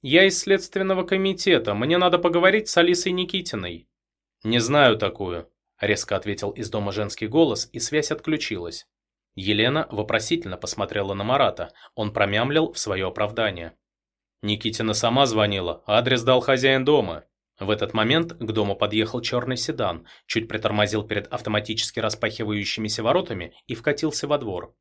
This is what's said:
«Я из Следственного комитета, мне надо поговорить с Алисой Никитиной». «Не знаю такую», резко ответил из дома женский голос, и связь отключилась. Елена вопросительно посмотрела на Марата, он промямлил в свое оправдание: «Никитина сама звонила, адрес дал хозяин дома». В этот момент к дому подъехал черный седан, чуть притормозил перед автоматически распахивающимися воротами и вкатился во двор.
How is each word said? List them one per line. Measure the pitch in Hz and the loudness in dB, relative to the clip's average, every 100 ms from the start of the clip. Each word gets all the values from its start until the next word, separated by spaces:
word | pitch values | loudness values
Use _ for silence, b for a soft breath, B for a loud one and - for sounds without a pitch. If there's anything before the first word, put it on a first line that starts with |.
«Я | 135 160 | 6 6
из | 196 190 | 6 4
Следственного | - 196 185 196 190 190 | 2 0 0 -4 0 0
комитета, | 180 190 196 190 - 156 113 | 0 0 0 0 2 2 2
мне | 104 135 175 | -2 2 4
надо | 180 175 | 4 4
поговорить | 175 170 180 208 214 | 4 4 4 4 2
с | - | 4
Алисой | 170 180 185 | 4 4 0
Никитиной». | 180 185 190 180 107 90 85 _ _ _ _ _ _ | -2 -2 -6 -6 -8 -8 -10 _ _ _ _ _ _
«Не | 110 120 | 0 0
знаю | 117 147 135 107 | 2 6 6 4
такую», | 101 - 95 85 - _ _ _ | 0 -4 -6 -6 -10 _ _ _
резко | 101 101 - 98 | 0 0 0 -4
ответил | 104 98 101 | -2 -4 -6
из | - 101 | -6 -6
дома | 113 101 | -4 -4
женский | 98 104 - 110 | -4 -6 -6 -2
голос, | 139 160 104 - | 2 2 2 -6
и | - | -8
связь | - 151 151 | -4 -2 -2
отключилась. | 143 - 151 - 98 85 82 - _ _ _ _ | -4 -2 -2 -2 -6 -8 -12 -18 _ _ _ _
Елена | - 95 104 113 147 - | -8 -2 2 2 0 -4
вопросительно | 107 107 110 110 170 104 92 | -4 -2 -2 0 -2 -2 -8
посмотрела | - - 98 104 98 | -8 -4 -4 -2 -4
на | 98 | -4
Марата, | 104 135 120 - 85 B B | 0 2 2 0 -10 B B
он | - 104 | -6 -6
промямлил | 107 101 104 127 151 160 | 0 0 2 0 2 0
в | - | -2
свое | - 95 95 | -4 -2 -2
оправдание: | 90 104 113 110 87 85 _ _ _ _ _ _ _ | -2 -4 0 -2 -2 -12 _ _ _ _ _ _ _
«Никитина | 104 107 110 107 110 | -2 -2 -2 -2 -2
сама | 107 117 123 135 | 0 2 4 2
звонила, | 110 104 98 87 80 - | 4 2 0 -4 -8 0
адрес | 107 120 147 | 2 2 0
дал | 117 127 | 4 4
хозяин | 123 131 135 135 | 4 2 4 2
дома». | 131 147 98 78 _ _ _ _ | 4 2 2 -6 _ _ _ _
В | 98 | -2
этот | 104 101 | 0 0
момент | 113 110 151 165 | 0 2 2 0
к | 170 110 | -6 -4
дому | 110 101 98 | 0 0 0
подъехал | 104 107 110 123 | 0 2 0 -2
черный | 117 123 120 127 | -2 -4 -2 -6
седан, | - 127 104 85 - B _ | -6 -4 -4 -4 -12 B _
чуть | - 113 | -4 -2
притормозил | 110 107 107 104 107 | -4 0 2 2 2
перед | 104 - - | -2 -4 -4
автоматически | - - 107 107 107 - - | -8 -2 -2 -2 -4 -4 -2
распахивающимися | 110 - 110 110 107 104 101 - 107 - | -4 -2 -6 -4 -4 -4 -4 -6 -4 -2
воротами | 113 160 - 92 82 b _ | 2 2 0 -8 -10 b _
и | |
вкатился | 113 - 143 156 147 143 | -4 -2 -2 -2 -4 -2
во | 143 | -2
двор. | 120 90 85 _ | -2 -6 -8 _